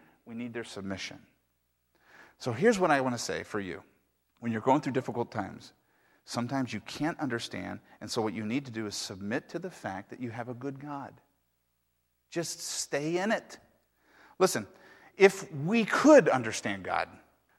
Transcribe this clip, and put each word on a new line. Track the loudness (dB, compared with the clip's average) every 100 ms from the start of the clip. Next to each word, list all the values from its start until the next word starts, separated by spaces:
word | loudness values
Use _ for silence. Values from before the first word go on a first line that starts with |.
| -20 _
we | -14
need | -10 -8
their | -8
submission. | -10 -8 -6 -6 -8 -12 -20 _ _ _ _ _ _ _ _ -20 -20 -10
So | -4
here's | 2 4 6
what | 4
I | 4
wanna | 2 -2
say | -4 -6
for | -4 -6
you. | -6 -8 -12 _ _ _ _ -10
When | -4
you're | 0
going | 4 4
through | 4
difficult | -2 -2 -6 -6
times, | -6 -8 -10 -20 _ _ _ _ _
sometimes | -8 -4 -2 -2 -4
you | -6
can't | -10 -6 -4 -4
understand, | -4 -4 -6 -10 -10 -12 -16 -16
and | -8
so | -2
what | -2
you | -4 -4
need | -4
to | -4
do | -8 -6
is |
submit | -8 -10 -8 -6 -6 -6
to | -10
the | -10
fact | -10 -10 -10 -12
that | -12
you | -10
have | -10 -10
a |
good | -8 -10 -10
God. | -12 -12 -12 -18 _ _ _ _ _ _ _ _ _ _ _
Just | -6 -6 -8
stay | -8 -8 -4 -2 -2 -2
in | 0
it. | -2 -4 -20 _ _ _ _ _ _ -10 2
Listen, | 4 2 -6 -16 -20 -20 -8 6
if | 6 6 -10
we | -6 0 2
could | 2 4 10 10 10
understand | 2 0 -4 -4 -6
God, | -2 -2 -2 -8 -20 _ _